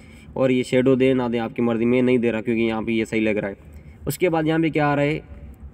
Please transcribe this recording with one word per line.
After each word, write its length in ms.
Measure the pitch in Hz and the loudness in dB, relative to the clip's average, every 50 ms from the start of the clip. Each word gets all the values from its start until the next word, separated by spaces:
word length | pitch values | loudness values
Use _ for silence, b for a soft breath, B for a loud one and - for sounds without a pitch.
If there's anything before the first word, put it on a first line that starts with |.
| B B B B B B B | B B B B B B B
और 140 | - 131 131 | 0 0 2
ये 120 | 127 127 123 | 2 0 0
शैडो 300 | - - 127 127 135 135 | 0 2 2 4 4 4
दें 180 | 123 127 131 135 | 4 4 4 2
ना 140 | 127 123 120 | 2 0 0
दें, 100 | 117 120 | -2 -2
आपकी 240 | 117 113 - - 120 | -4 -4 -4 -2 0
मर्ज़ी। 220 | 117 117 110 117 | 0 0 0 2
मैं 180 | 120 123 127 127 | 2 2 2 4
नहीं 160 | 123 127 127 | 2 2 2
दे 120 | 113 117 | 2 0
रहा 100 | 110 110 | -2 -2
क्योंकि 220 | 107 120 117 110 113 | -2 -2 0 0 0
यहाँ 200 | 113 113 110 104 | 0 -2 -2 -4
पे 100 | 113 113 | -2 -2
ये 120 | 113 110 | -2 -2
सही 160 | - - 110 | -2 0 0
लग 180 | 110 110 107 104 | 0 0 0 -2
रहा 120 | 101 101 | -4 -6
है। 60 | 98 - - - B B B B B B B | -8 -12 -16 -20 B B B B B B B
उसके 220 | 143 143 - 180 180 | -8 -4 -2 0 0
बाद 180 | 160 165 160 | 0 0 0
यहाँ 140 | 156 160 160 | 0 0 0
पे 100 | 165 160 | 0 0
क्या 160 | 143 156 147 | 0 0 0
आ 80 | 147 143 | 0 0
रहा 100 | 143 143 | 0 0
है, 140 | 143 156 156 - - - - - - - - - - | 0 -2 -4 -8 -12 -18 -18 -18 -18 -18 -18 -10 -4